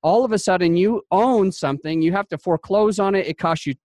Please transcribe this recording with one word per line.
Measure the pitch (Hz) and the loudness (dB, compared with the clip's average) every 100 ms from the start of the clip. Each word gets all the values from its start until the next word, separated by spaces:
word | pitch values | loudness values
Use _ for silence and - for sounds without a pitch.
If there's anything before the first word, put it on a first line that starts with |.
all | 156 208 | 2 2
of | 254 | 0
a | 214 | -2
sudden | - 185 175 170 | 0 0 2 2
you | 196 233 - | 2 0 -2
own | 185 240 240 190 | 0 2 2 0
something, | - 143 143 156 160 | -2 -4 -4 -4 -2
you | 160 | 0
have | 196 202 | -2 -4
to | 160 | -8
foreclose | - 165 - 196 214 196 | -2 -2 0 0 2 0
on | 196 196 | 0 0
it. | 170 | -2
It | 151 | -4
costs | 170 165 - | -2 -2 -4
you | 135 | -8